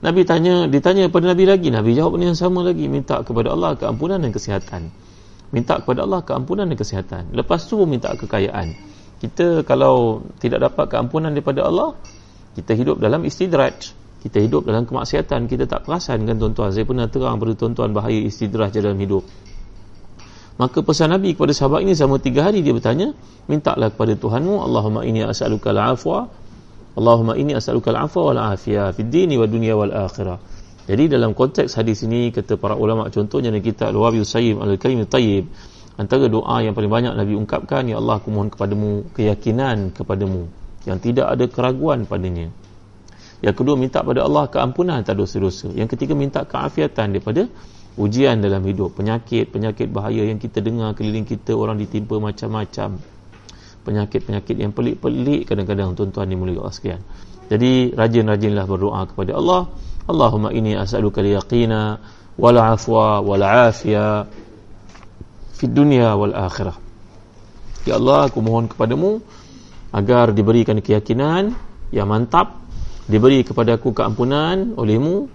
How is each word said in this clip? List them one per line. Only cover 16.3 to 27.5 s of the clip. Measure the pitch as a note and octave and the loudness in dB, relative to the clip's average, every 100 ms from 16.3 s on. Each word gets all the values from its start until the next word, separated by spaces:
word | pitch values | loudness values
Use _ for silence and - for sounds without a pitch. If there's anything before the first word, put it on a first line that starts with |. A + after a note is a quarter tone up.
| A2+ | 0
tuan-tuan? | A2 G#2+ G#2 G2 | -2 0 -2 0
Saya | |
pernah | A2 B2+ A#2 | -2 -2 -2
terang | C3 B2+ A2 | -2 -2 -2
pada | A2 G#2+ | -2 -2
tuan-tuan | A#2 A#2 A2+ G#2 | -2 -2 -2 -2
bahaya | G#2+ A2 | 0 0
istidraj | A2 G#2+ G#2+ A2 G#2 G#2+ | -2 -4 -4 -2 -2 0
dalam | G#2 G2 | 0 0
hidup. | G2 G2 - - - - - - - - - - - - - - | 0 -2 -4 -18 -18 -16 -16 -18 -20 -18 -20 -20 -20 -20 -20 -2
Maka | B2+ - | -2 0
pesan | - D#3 D#3+ F#3 | 0 2 4 2
Nabi | F#3+ | 0
kepada | E3 D3 D3 | 0 0 2
sahabat | C#3 D3+ F#3+ | 2 2 2
ini | F3 | 2
selama | C3+ C3+ | 4 2
tiga | C#3 B2 | 2 2
hari | E3 G#3+ | 2 2
dia | D3 A#2+ | 2 2
bertanya, | A2+ C3 A3 C#4+ - - - | 2 0 0 -4 -16 -20 -4
"Mintalah | D3 C#3+ - A2+ | -2 0 0 0
kepada | - A2 A2 | 0 0 0
Tuhanmu, | A#2+ A#2 E3 G3+ B2+ | 0 -2 0 0 0
Allahumma | A#2 G#2+ G#2+ A#2+ | 0 0 -2 0
inni | A2+ | 0
as'aluka | A2 A2+ A#2 G#2+ - | -2 -2 -2 -2 0
al-afwa, | G#2 A2 B2+ - E3 A#3+ - - - - - - | 2 2 0 -2 -2 -4 -12 -20 -20 -20 -20 -14
Allahumma | - A2+ A#2 A2+ | 0 4 4 4
inni | A2 C#3+ | 0 0